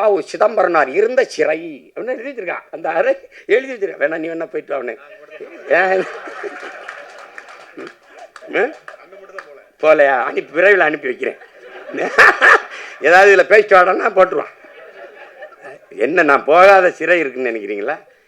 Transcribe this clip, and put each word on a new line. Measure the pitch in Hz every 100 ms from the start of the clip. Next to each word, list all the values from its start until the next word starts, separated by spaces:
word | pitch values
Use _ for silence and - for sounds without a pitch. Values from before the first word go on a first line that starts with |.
| 208
உ | 196
சிதம்பரனார் | - 170 214 214 180 165 131
இருந்த | 156 220 254 233
சிறை | - 147 160 170 139 _
அப்படின்னு | - 220 254
எழுதி | 262
வச்சிருக்கான். | 247 175 120 -
அந்த | 156 165
அறை | 165 233 269 - - -
எழுதி | 226 269
வச்சிருக்கான். | 240 185 -
வேணா | 143 160
நீ | 160
வேணா | 165 160
போயிட்டு | 156 -
வா | 139
அவனே. | 120 107 - - - - - - -
ஏன்? | 156 185 - - - - - - - - - - - - - - - - - - - - _ _ - - - - -
ஆ? | 277 - - - - 196 190 190 - 143 _ -
போலையா? | 151 151 139 131
அனுப்பி, | 135 143 131
விரைவில் | 147 190 196 156
அனுப்பி | 151 139
வைக்கிறேன். | 117 123 - - - - - 453 - - - 554 - - - - - - -
ஏதாவது | 139 180 202
இதுல | 190 -
பேசிட்டு | 214 - 190
வாடன்னா | 180 202 233
போட்டுருவான். | 190 180 151 - _ - - - - - - - - - - - - _ 90
என்ன | 120 175
நான் | 151 139 -
போகாத | 170 196 190 180
சிறை | - 160 175
இருக்குன்னு | 143 127 123
நினைக்கிறீங்களா? | 113 98 101 110 156 _ _